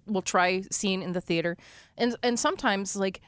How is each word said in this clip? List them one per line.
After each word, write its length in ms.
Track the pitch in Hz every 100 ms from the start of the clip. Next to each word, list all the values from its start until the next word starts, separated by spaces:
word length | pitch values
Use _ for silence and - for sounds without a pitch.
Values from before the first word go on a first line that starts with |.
| -
we'll 160 | 196
try 400 | - 190 180 185 196
seeing 320 | - 202 185
it 20 |
in 80 | 180
the 80 | 175
theater." 380 | - 165 170 175 - - - -
And, 180 | 240 233
and 160 | 247 233
sometimes, 580 | 302 370 247 196 196 202
like, 240 | 190 185